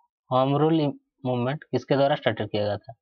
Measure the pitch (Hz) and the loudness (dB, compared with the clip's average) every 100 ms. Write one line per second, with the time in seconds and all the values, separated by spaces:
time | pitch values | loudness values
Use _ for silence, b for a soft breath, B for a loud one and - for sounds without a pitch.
0 | _ _ _ 127 131 139 156 160 147 135 | _ _ _ 0 2 2 2 2 0 -4
1 | _ _ 127 123 123 147 - 123 - 139 | _ _ -4 -2 -2 -4 -6 -6 0 2
2 | 139 143 - 107 101 104 104 101 - 120 | 2 2 -2 -2 -4 -2 -2 -4 -10 -20